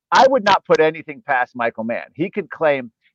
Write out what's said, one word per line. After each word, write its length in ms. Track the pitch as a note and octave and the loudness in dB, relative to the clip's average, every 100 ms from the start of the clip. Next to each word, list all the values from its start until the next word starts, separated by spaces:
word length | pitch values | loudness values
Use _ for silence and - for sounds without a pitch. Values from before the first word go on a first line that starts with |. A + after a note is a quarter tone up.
| _ | _
I 160 | F3+ C4 | 4 4
would 140 | C4+ | 2
not 220 | G3+ F#3+ | 2 0
put 160 | - D#3+ | 2 2
anything 420 | D#3 D#3+ D3 C3+ | 2 0 -10 -14
past 300 | - B2+ B2 | -4 -2 -2
Michael 300 | B2 A#2 - | -4 -6 -4
Mann. 220 | A2+ G#2 B1+ | -6 -8 -8
He 160 | - F#3 | -8 -8
could 200 | G#3+ E3 | -6 -10
claim 400 | - D#3+ C#3 A#2+ _ _ | -4 -2 -2 -6 _ _